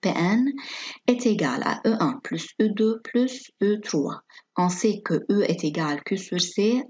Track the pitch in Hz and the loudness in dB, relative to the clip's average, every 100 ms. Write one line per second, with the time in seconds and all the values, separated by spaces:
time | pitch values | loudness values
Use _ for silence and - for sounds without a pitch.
0 | 185 - 175 226 262 277 - - - - | -2 0 2 4 2 -2 -8 -12 -14 -2
1 | - 247 233 208 147 123 - - - 220 | 0 2 2 2 0 -2 -2 0 0 2
2 | 156 127 - 165 - - 220 202 220 226 | 0 -2 -6 -8 -6 0 0 2 0 0
3 | - 240 254 - - _ 202 208 - 160 | -2 0 0 -2 -16 _ 0 0 -2 -2
4 | 127 113 - - _ - 180 180 220 202 | -2 -6 -14 -20 _ -2 0 2 0 0
5 | - 160 - 202 - 170 156 156 156 147 | -2 -2 2 2 2 0 -2 -2 -2 -4
6 | - 196 - 180 - - 208 247 | -4 -6 -2 -2 -2 2 2 2